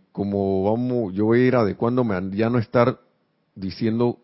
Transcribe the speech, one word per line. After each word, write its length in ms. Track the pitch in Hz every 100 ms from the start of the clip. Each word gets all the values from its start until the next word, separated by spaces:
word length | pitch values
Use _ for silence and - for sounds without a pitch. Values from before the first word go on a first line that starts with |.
| _
como 520 | - 101 101 98 95
vamos, 500 | 98 113 123 123 104
yo 120 | 92 107
voy 160 | 117
a 60 | 127
ir 80 | 123
adecuándome 600 | 107 92 117 123 120 92
a 60 | 95
ya 180 | 98 113
no 100 | 123
estar 400 | 110 127 120 123 _ _ _ _ _ -
diciendo 640 | 95 - 113 113 120 -